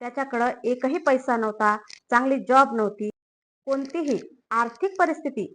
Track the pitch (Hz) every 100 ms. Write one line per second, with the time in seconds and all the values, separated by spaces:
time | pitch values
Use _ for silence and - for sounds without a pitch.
0 | 247 247 269 240 247 - 226 247 262 339
1 | 320 262 262 226 220 214 214 214 - -
2 | _ 240 269 269 190 262 262 226 208 208
3 | 208 - _ _ _ _ 269 269 269 339
4 | 285 208 - _ - 226 233 - 392 381
5 | 339 311 285 247 175